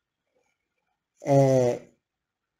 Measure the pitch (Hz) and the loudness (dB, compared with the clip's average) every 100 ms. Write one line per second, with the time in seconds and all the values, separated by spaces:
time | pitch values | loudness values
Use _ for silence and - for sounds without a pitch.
0 | _ _ _ _ _ _ _ _ _ _ | _ _ _ _ _ _ _ _ _ _
1 | _ _ - 139 135 131 123 120 - _ | _ _ -2 0 2 2 0 -4 -12 _
2 | _ _ _ _ _ | _ _ _ _ _